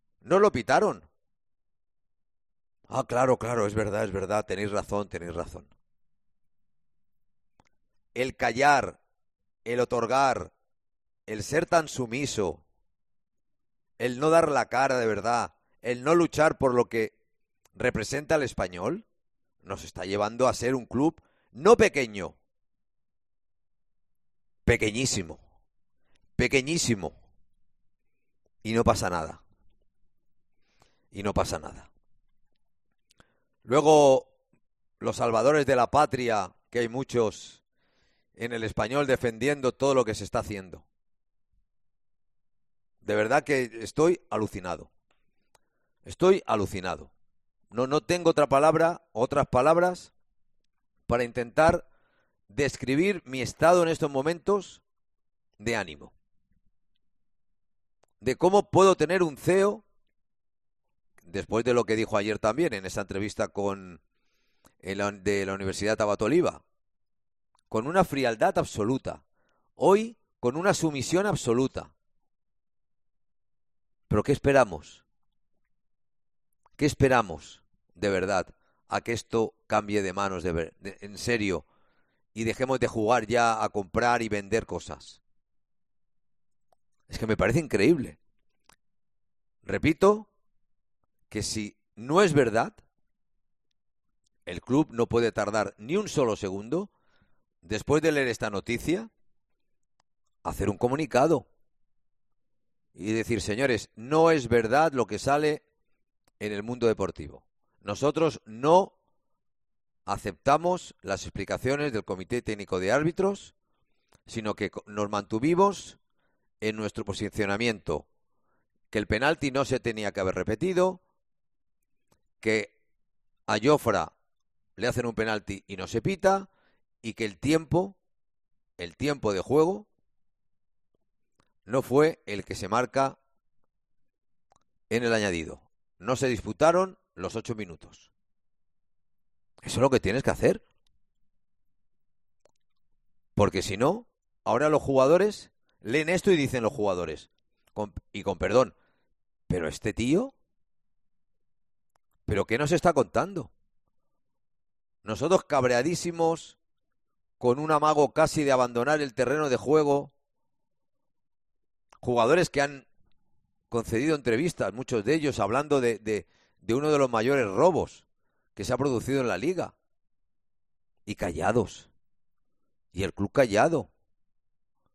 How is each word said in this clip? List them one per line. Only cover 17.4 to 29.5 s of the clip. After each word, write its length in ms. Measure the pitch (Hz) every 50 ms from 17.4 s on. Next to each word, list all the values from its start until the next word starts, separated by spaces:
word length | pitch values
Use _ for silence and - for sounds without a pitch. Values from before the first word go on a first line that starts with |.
| _ _ _ _ _ _ _
representa 640 | - 117 123 - - 107 - - 139 151 - 165
el 80 | 156 139
Español, 600 | 117 - - 107 90 90 87 90 113 165 214 - _ _ _ _ _ _ _ _ _ _ _ _
nos 200 | - 98 95 -
está 220 | 80 - - 92
llevando 420 | 95 98 101 104 104 113 117 127
a 80 | 127 110
ser 220 | - 120 123 131
un 100 | 131 113
club 340 | - - 117 - 165 160 _ _ _ _ _ _ _
no 260 | - 110 143 190 240
pequeño, 600 | - 226 196 - 147 131 113 104 101 90 76 - _ _ _ _ _ _ _ _ _ _ _ _ _ _ _ _ _ _ _ _ _ _ _ _ _ _ _ _ _ _ _ _ _ _ _ _ _ _ _ _ _ _ _ _ _ -
pequeñísimo, 760 | - 120 110 110 107 104 117 135 127 - 110 90 78 76 - - _ _ _ _ _ _ _ _ _ _ _ _ _ _ _ _ _ _
pequeñísimo. 760 | - 123 123 - 135 127 139 165 175 - - 117 98 87 76 - - _ _ _ _ - _ _ _ _ _ _ _ _ _ _ _ _ _ _ _ _ _ _ _ _ _ _ _ -
Y 100 | 107 113
no 120 | 113 117
pasa 260 | - 113 101 117 95
nada. 320 | 87 85 78 78 - - _ _